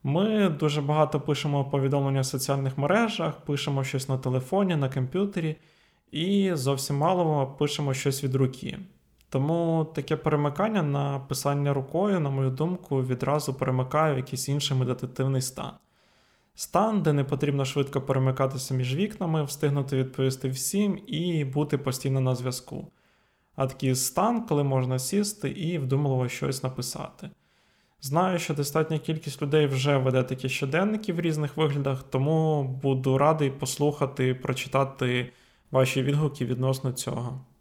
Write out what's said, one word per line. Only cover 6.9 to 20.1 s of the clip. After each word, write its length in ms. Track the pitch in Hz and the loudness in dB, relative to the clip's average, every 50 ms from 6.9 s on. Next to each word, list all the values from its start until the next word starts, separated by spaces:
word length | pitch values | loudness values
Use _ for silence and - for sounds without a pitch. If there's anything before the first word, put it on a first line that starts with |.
| 143 | -2
мало 500 | 139 147 170 185 180 175 160 151 147 135 | 0 2 2 2 2 2 2 2 2 0
пишемо 480 | 131 139 - 147 143 143 - 147 139 131 | -2 0 -2 -2 0 0 -2 -2 -2 -2
щось 300 | 131 - 143 135 135 - | 0 0 -2 -2 0 -2
від 100 | 135 131 | 0 2
руки. 440 | 135 135 127 131 - - - - - - - - _ _ _ _ _ _ _ | 2 2 2 0 -4 -10 -8 -8 -10 -12 -16 -18 _ _ _ _ _ _ _
Тому 580 | - 135 139 147 160 170 170 165 165 165 160 160 - | -2 0 2 2 2 2 2 2 2 2 0 0 -2
таке 220 | - 139 - 156 | -8 -2 -2 -2
перемикання 680 | 147 - 156 151 147 147 147 143 147 196 226 220 202 160 | 0 2 2 2 4 2 0 0 0 0 0 2 0 0
на 360 | 147 139 139 143 139 139 139 | 2 0 0 0 -2 -2 -4
писання 560 | 131 - 139 - - 143 143 143 143 143 143 | -4 -6 -6 -2 0 0 0 2 2 2 0
рукою, 460 | 139 131 135 - 165 196 208 196 180 | 0 -2 -2 -2 0 2 2 2 2
на 100 | 151 139 | 2 0
мою 200 | 139 135 135 131 | 0 2 0 0
думку, 520 | 127 131 151 170 180 180 - - 143 135 131 | 2 0 0 0 0 -4 -4 -2 0 0 0
відразу 520 | 127 127 120 - 135 143 151 147 - 131 | 0 0 -2 0 0 0 0 0 -2 -4
перемикає 600 | 127 139 131 127 127 127 131 - 151 156 156 143 | -2 -2 0 0 0 0 0 2 2 2 2 2
в 20 | |
якийсь 320 | 131 127 - - 127 - - | 0 -2 -4 -6 -6 -4 -2
інший 280 | 139 147 139 - 139 | -2 0 0 0 0
медитативний 680 | 131 127 123 127 127 - 127 - - 135 135 135 131 127 | 0 2 0 0 -4 -4 -10 -4 -2 0 0 2 0 -2
стан. 300 | - - - - - - - _ _ _ _ _ _ _ _ _ _ _ _ _ _ _ | -4 -6 -8 -10 -10 -12 -16 _ _ _ _ _ _ _ _ _ _ _ _ _ _ _
Стан, 480 | - - - - 175 208 220 220 202 160 | -14 -14 -2 0 2 2 2 2 2 2
де 100 | 156 147 | 4 2
не 120 | 143 139 | 2 2
потрібно 400 | 131 147 135 147 143 139 139 135 | 0 0 -2 0 0 0 0 -2
швидко 360 | 131 - 143 139 135 - 139 | 0 0 -2 -2 0 -2 -6
перемикатися 720 | 127 135 135 131 131 131 127 131 135 131 135 127 127 - 135 | -2 0 0 2 2 2 2 2 0 -2 -2 -4 -6 -4 -2
між 200 | 127 127 123 131 | -2 -2 -2 0
вікнами, 500 | 151 196 214 - - 190 165 160 160 147 | -2 -2 -2 -2 -4 -2 0 0 0 0
встигнути 520 | 135 - - - 147 139 143 135 135 139 | -2 -4 -2 0 0 0 0 -2 0 0
відповісти 520 | 131 131 131 | -2 -2 -2